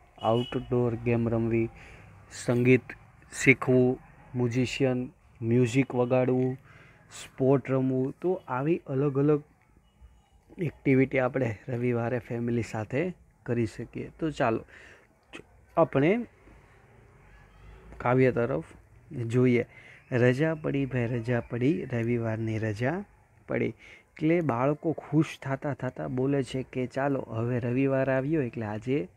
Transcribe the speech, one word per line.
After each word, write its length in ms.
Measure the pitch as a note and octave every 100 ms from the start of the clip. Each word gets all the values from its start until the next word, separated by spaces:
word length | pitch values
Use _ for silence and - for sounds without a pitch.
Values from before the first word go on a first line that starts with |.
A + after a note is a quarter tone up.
| - -
outdoor 760 | A2 A#2 B2 B2+ B2 B2 B2
game 340 | A#2 A#2+ A#2 A2+
રમવી, 400 | A2+ A2+ A#2 A2+ - - - - - -
સંગીત 500 | - - A#2+ B2 B2+ - - - - - -
શીખવું, 560 | - B2+ - B2+ B2+ C3 - - -
musician, 800 | B2 B2 A#2+ B2 - C3+ B2 B2+ - _ -
music 520 | A2+ A#2+ B2 B2+ C3
વગાડવું, 600 | B2 B2 B2+ B2+ B2+ B2+ C3 - - - - - -
sport 460 | - - C3 C#3 B2+
રમવું. 440 | C3 C3 C3 C3+ -
તો 220 | F3 F#3 -
આવી 320 | B2+ D3 F#3 -
અલગ 320 | C3+ D3 C3+
અલગ 240 | D3 D3 - _ _ _ _ _ - _ _ _ _ -
activity 600 | E3 - - C3 C3+ C3+
આપણે 400 | B2+ C#3 A#2+ G#2 -
રવિવારે 500 | A#2+ B2 A#2+ A#2 A#2+
family 440 | - A#2 A#2+ A#2+
સાથે 520 | G#2+ A2+ G#2+ C3 F#3 - _ _
કરી 240 | - A#2+ A2+
શકીએ. 440 | - A#2 B2 - -
તો 120 | D#3+
ચાલો, 340 | C#3+ B2+ A2+ - - - - _ _ _ - - - _ -
આપણે 500 | E3 C3+ D3+ A3+ A3+ _ - - - - - - - - - - - - - - - -
કાવ્ય 340 | B2 B2+ C3
તરફ 320 | A#2+ A#2+ D3+ E3 - - - -
જોઈએ. 540 | D3 A2+ B2 B2+ A#2+ - - - - -
રજા 420 | B2+ B2 B2+ D#3+
પડી 320 | D#3+ D3+ C#3 C3+
ભાઈ, 200 | B2+ A2+
રજા 340 | A#2+ A2+ A#2+
પડી, 440 | - A#2+ B2+ F#3
રવિવારની 720 | C3+ A#2+ A#2 A#2+ A2+ A2 A2+ A2
રજા 460 | A2 G#2 B2 F3+ G#3 _ _ _ -
પડી. 200 | B2 A#2 - - -
એટલે 420 | _ - D#3 F3
બાળકો 520 | D#3 A#2 C3+ D3 E3
ખુશ 460 | C#3+ - D3+ D#3 -
થાતા 320 | C#3 C3+ D3+
થાતા 340 | C3 B2+ - D3+
બોલે 340 | B2+ C3 C#3
છે 240 | B2+ C3 B2
કે, 140 | B2+ B2+
"ચાલો, 340 | C3+ C#3+ C3+
હવે 400 | - C3 A#2+ B2
રવિવાર 500 | A#2+ B2 C3+ C3+ C3+
આવ્યો 320 | C3 C3+ D#3+
એટલે 240 | B2 A#2 G#2+
આજે 420 | G#2+ B2 C#3+ F3+